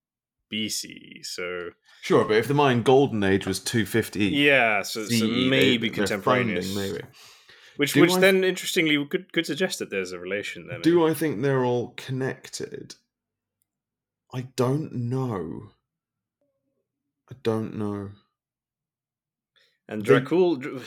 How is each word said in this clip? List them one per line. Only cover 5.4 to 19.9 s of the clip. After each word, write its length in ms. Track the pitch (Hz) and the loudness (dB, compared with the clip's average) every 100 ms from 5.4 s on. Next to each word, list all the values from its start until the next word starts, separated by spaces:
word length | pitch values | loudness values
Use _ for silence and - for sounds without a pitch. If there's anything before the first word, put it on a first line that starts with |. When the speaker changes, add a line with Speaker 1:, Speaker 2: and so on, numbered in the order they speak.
| 127 | 2
Speaker 2:
E, 20 | |
Speaker 1:
maybe 380 | 135 131 120 113 | 4 4 2 -2
Speaker 2:
they, 40 | 101 | -2
their 100 | 98 | -2
Speaker 1:
contemporaneous. 680 | 104 131 123 92 90 95 | 0 0 2 0 -2 -4
Speaker 2:
founding, 180 | 98 98 | -4 -6
maybe. 120 | - - - - - _ - - - | -6 -12 -20 -20 -20 _ -20 -12 -4
Speaker 1:
Which, 160 | 143 | 0
Speaker 2:
Do 80 | 147 | 4
Speaker 1:
which 100 | 170 | 4
Speaker 2:
I 80 | 185 | 6
Speaker 1:
then, 220 | 190 190 | 4 4
interestingly, 580 | 185 180 - 185 156 147 143 | 2 -2 -4 -2 0 0 -2
could, 260 | 180 - | -6 -4
could 140 | 170 165 | -4 -4
suggest 320 | 151 185 - | -2 -4 -4
that 120 | 101 | -6
there's 220 | 98 92 | -6 -6
a 60 | 90 | -8
relation 480 | 90 101 95 87 82 | -6 -6 -6 -12 -12
there, 140 | 85 | -2
Speaker 2:
Do 180 | 151 175 | 2 4
Speaker 1:
maybe. 100 | 160 | 4
Speaker 2:
I 40 | |
think 260 | 151 160 110 | 0 -2 -2
they're 220 | 139 135 | 0 0
all 260 | 123 123 110 - | 0 0 -4 -10
connected? 1000 | - 131 131 - - - - - - - _ _ _ _ _ _ _ _ _ _ _ _ _ | -8 -6 -6 -8 -12 -12 -12 -12 -16 -20 _ _ _ _ _ _ _ _ _ _ _ _ _
I 140 | 123 131 - | -10 -8 -2
don't 360 | 127 143 156 | 0 0 -4
know. 760 | 123 120 131 127 98 82 58 107 _ _ _ _ _ _ _ _ _ _ _ _ _ _ _ - | -6 -4 -4 -2 -4 -6 -10 -14 _ _ _ _ _ _ _ _ _ _ _ _ _ _ _ -20
I 60 | - | -6
don't 340 | 113 110 110 107 | -2 -2 -4 -6
know. 340 | 104 101 101 101 _ _ _ _ _ _ _ _ _ _ _ _ _ _ _ _ | -6 -6 -8 -14 _ _ _ _ _ _ _ _ _ _ _ _ _ _ _ _
Speaker 1:
And 160 | - | -12